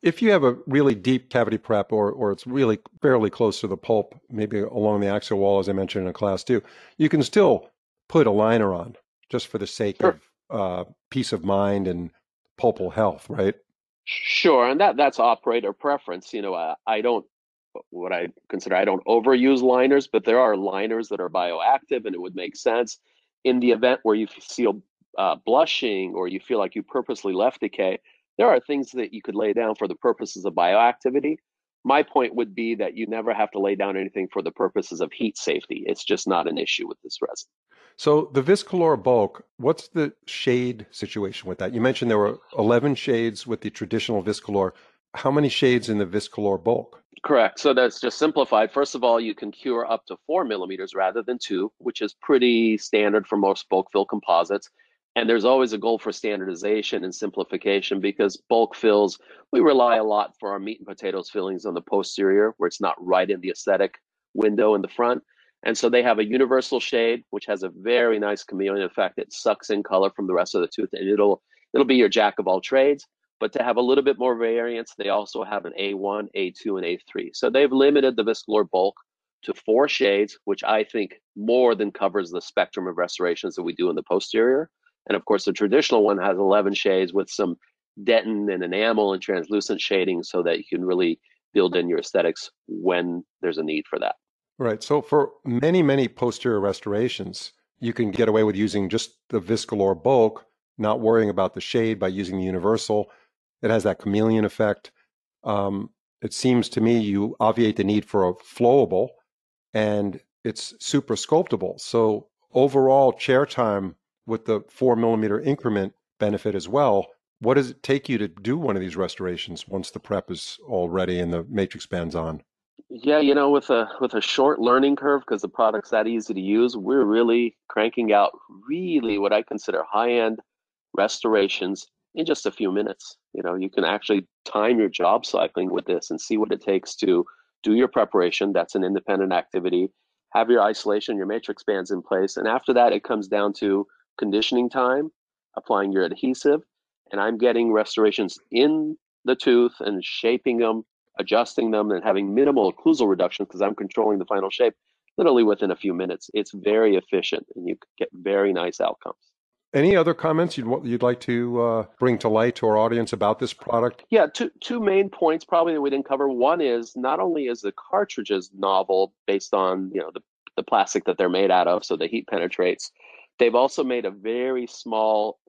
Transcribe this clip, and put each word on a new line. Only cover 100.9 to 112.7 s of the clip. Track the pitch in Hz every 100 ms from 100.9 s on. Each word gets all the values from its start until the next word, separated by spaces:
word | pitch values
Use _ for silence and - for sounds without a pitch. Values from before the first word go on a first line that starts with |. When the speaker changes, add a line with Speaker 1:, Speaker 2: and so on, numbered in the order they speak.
| 113
Speaker 1:
worrying | 110 117 110
about | 95 95
the | -
shade | - 123 113 107
by | 95
using | 95 92 95
the |
universal. | 92 92 92 110 - 107 101 - _ _ _ _
It | 113
has | 110
that | 101 92
chameleon | - 101 110 110 104
effect. | - 107 101 - _ _ _ _ _
Um, | - 104 98 98 104 _ _ _
it | -
seems | - 131 123 110
to | -
me | 113 117
you | 104 98 104 -
obviate | 110 110 113 104
the |
need | 98 104
for | - 104 90
a |
flowable, | 90 - - 120 135 110 92 107 - _ _ _ _ _
and | 110 107 104 101 90 _ _
it's | - 107 - -
super | - 147 - -
sculptable. | - 156 175 101 92 -
So | - 117 110 107 - _ _
overall | - 139